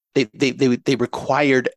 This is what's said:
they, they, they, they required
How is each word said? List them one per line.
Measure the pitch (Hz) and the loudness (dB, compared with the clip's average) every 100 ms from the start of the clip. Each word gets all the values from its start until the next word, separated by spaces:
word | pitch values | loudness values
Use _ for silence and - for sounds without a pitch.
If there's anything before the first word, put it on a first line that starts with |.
| _ | _
they, | 139 117 | -2 -2
they, | - 135 | -2 -4
they, | - 131 120 | 0 0 2
they | - | 0
required | 127 120 - - 135 147 131 120 | -2 -2 -6 -4 0 2 2 0